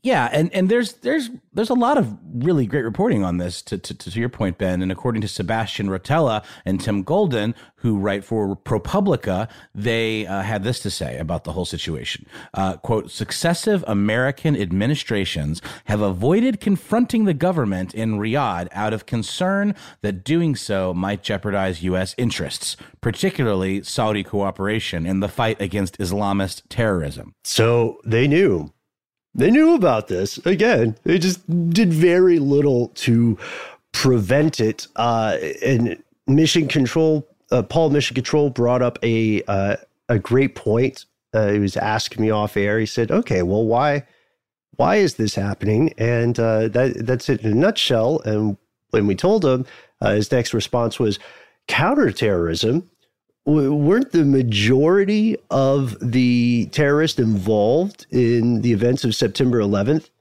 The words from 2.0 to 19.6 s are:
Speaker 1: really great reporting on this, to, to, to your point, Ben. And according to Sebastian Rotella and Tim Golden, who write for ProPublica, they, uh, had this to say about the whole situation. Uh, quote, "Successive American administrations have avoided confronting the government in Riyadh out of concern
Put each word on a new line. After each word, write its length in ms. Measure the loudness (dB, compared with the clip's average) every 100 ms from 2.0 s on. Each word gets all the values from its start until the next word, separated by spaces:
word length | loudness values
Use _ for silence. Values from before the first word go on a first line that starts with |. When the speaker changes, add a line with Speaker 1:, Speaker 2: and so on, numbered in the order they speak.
| 0 -6 -10
Speaker 1:
really 320 | -4 0 2 0
great 200 | -2 -4
reporting 400 | -2 0 0 0
on 100 | -2
this, 260 | -4 -8
to, 140 | -10 -10
to, 160 | -10
to 240 | -14 -8 -4
your 120 | -4
point, 280 | -2 -4 -2
Ben. 240 | -2 -2
And 120 | -2
according 280 | -4 -4 -4
to 40 | -6
Sebastian 640 | -6 -4 -4 -4 -6 -4
Rotella 520 | -6 -2 0 2 -2 -6 -12
and 160 | -4 -4
Tim 240 | -2 -4
Golden, 500 | 0 0 0 0 -2 -6 -16 _
who 240 | -2 0
write 240 | -2 -4
for 320 | -4 -4 -2 -4
ProPublica, 920 | -2 -4 0 -2 0 -2 -2 -4 -6 -12 -18 -6
they, 500 | -2 0 0 -4 -4
uh, 160 | -4
had 220 | -4 -4
this 160 | -4 -4
to 60 | -6
say 280 | -6 -8 -6
about 260 | -6 -6
the 80 | -6
whole 140 | -6 -6
situation. 600 | -8 -8 -8 -8 -12 -14 -20 -12
Uh, 240 | -4 -4 -4
quote, 340 | -4 -4 -4
"Successive 720 | -10 -10 -4 -2 -2 0 -2 0
American 680 | -2 0 0 -2 -2 -2 -2
administrations 1040 | -2 -2 -2 -2 -4 -4 -4 -4 -6 -6 -10 -16
have 160 | -6 -2
avoided 600 | -2 0 0 2 0 -2
confronting 640 | -2 -2 -2 -2 0 0 0
the 80 |
government 600 | 0 -2 0 -2 -2 -4
in 260 | -4 -4 -2
Riyadh 500 | -2 -2 -2 -4 -6
out 220 | -4 -4
of 120 | -4 -6
concern 680 | -6 -6 -4 -2 0